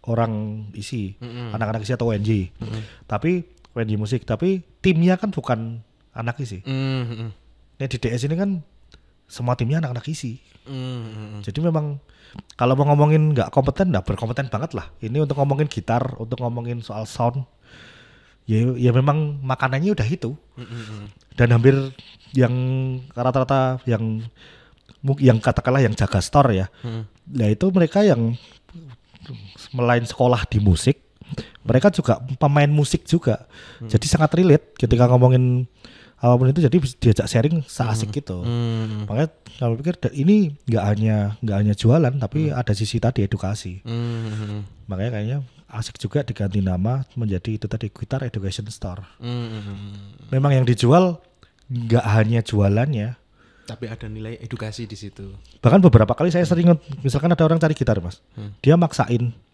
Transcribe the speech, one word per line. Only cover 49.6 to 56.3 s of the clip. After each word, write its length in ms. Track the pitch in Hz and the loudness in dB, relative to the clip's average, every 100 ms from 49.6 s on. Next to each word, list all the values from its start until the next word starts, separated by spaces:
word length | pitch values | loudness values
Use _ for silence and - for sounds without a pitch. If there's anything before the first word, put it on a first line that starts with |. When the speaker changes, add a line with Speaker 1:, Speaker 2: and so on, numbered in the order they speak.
| 101 98 101 101 - - - | -12 -12 -14 -16 -20 -20 -4
Speaker 1:
Memang 260 | 131 143 | 0 2
yang 100 | 135 | 4
dijual 560 | 123 120 120 160 185 165 _ _ _ _ _ | 4 4 6 6 4 0 _ _ _ _ _
nggak 400 | 123 117 117 110 | -8 2 2 4
hanya 340 | 107 107 117 | 2 4 2
jualannya. 800 | 110 104 98 101 131 127 107 120 _ _ _ _ | 0 2 4 2 0 -2 -6 -8 _ _ _ _
Speaker 2:
Tapi 240 | - 113 117 | -16 -12 -10
ada 180 | 113 110 | -10 -12
nilai 300 | 107 110 117 | -12 -12 -12
edukasi 460 | 113 127 110 104 113 | -12 -10 -8 -10 -12
di 80 | |
situ. 400 | 107 101 - 98 98 - - | -12 -16 -14 -16 -16 -20 2
Speaker 1:
Bahkan 220 | 123 175 | 6 8
beberapa 300 | 180 110 107 | 8 6 4
kali 180 | 120 | 2
saya 140 | 175 | 0